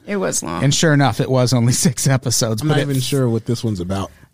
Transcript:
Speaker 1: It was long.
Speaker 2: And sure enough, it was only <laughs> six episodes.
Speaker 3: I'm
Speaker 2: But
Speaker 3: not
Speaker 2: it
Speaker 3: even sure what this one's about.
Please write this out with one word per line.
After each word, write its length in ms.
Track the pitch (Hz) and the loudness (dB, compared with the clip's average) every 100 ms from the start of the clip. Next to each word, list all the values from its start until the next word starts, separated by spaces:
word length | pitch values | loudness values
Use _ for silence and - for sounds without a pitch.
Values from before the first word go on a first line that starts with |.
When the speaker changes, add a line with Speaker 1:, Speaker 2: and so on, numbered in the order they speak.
| - | -8
Speaker 1:
It 100 | 202 | -4
was 260 | 180 - | -4 -4
long. 220 | - 85 | -6 -2
Speaker 2:
And 100 | 143 | 0
sure 200 | - 165 | 2 2
enough, 260 | 143 135 110 | 4 2 0
it 100 | 139 | 0
was 220 | 131 123 | 2 2
only 200 | 123 117 | 2 2
<laughs> 20 | |
six 320 | - - - 143 | 2 0 0 0
episodes. 560 | 135 123 - 113 110 | 0 0 -2 -2 -2
Speaker 3:
I'm 60 | 151 | 0
Speaker 2:
But 60 | |
Speaker 3:
not 60 | 151 | 0
Speaker 2:
it 80 | 147 | 0
Speaker 3:
even 100 | 135 | -2
sure 280 | 127 139 127 | -2 0 2
what 160 | 113 | 0
this 180 | - 117 | -2 -4
one's 180 | 117 98 | -2 -4
about. 300 | 87 98 95 - - | -4 -6 -6 -12 -20